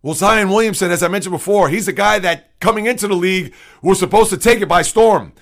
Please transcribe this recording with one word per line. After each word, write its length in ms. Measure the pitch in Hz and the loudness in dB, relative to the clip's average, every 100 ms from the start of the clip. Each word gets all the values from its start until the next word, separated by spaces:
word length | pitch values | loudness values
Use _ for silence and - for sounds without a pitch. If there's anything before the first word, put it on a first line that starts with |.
Well, 100 | 139 | -6
Zion 360 | 156 196 220 196 | -2 2 2 2
Williamson, 420 | 202 226 175 180 | 2 0 -2 -2
as 100 | 175 | 0
I 60 | 170 | -2
mentioned 260 | 196 185 | -2 -6
before, 340 | 175 - 208 160 | -8 0 2 2
he's 200 | 185 196 | 0 -4
a 40 | |
guy 280 | 202 202 208 | -2 0 0
that 400 | 180 165 _ _ | -2 -4 _ _
coming 260 | 190 214 220 | -2 0 -2
into 220 | 247 208 | -2 -2
the 80 | 185 | 0
league 380 | 180 185 160 - - - | 0 -2 -4 -14 -20 -6
was 160 | 170 185 | 0 0
supposed 320 | 175 208 220 | 2 2 2
to 80 | 165 | 0
take 240 | 226 233 | 0 0
it 60 | 190 | 2
by 160 | 175 | 0
storm. 500 | 165 226 226 185 123 _ | 0 2 4 2 -2 _